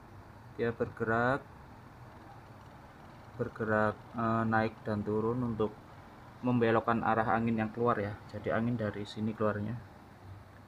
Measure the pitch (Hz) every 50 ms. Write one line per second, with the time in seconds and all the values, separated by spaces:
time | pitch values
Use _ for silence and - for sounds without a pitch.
0 | - - - - - - - - - - - - 117 117 117 - 120 104 - -
1 | 117 107 113 117 120 123 135 147 - - - - - - - - - - - -
2 | - - - - - - - - - - - - - - - - - - - -
3 | - - - - - - - 120 120 - - - 113 107 107 107 107 107 104 -
4 | - - - 123 113 113 113 113 113 113 113 110 110 110 - - - 113 107 104
5 | 101 104 104 107 107 113 120 127 123 117 113 110 107 104 - - - - - -
6 | - - - - - - - - - 127 123 120 117 113 113 113 - - 117 113
7 | - - 110 110 110 - 90 113 117 117 113 110 110 110 - 117 117 120 117 107
8 | 101 104 107 - - - - 104 95 98 78 110 113 120 123 113 110 104 98 101
9 | 104 - - 107 107 113 107 - 110 107 104 104 104 107 120 120 - - - -
10 | - - - - - - - - - - - - -